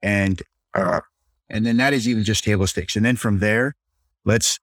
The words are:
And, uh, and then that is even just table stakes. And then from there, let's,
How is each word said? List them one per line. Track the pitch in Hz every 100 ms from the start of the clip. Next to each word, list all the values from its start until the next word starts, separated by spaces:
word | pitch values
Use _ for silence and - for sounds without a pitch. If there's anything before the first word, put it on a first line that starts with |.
And, | 101 101 95 92 - _ _
uh, | - 92 87 - _ _ _ -
and | 107
then | 117 117
that | 135
is | 135 117
even | 113
just | 104 107
table | 104 101 95
stakes. | - - 104
And | 117
then | 120
from | 113 101
there, | 104 113 143 - _ _ _ _ 101
let's, | 110 - -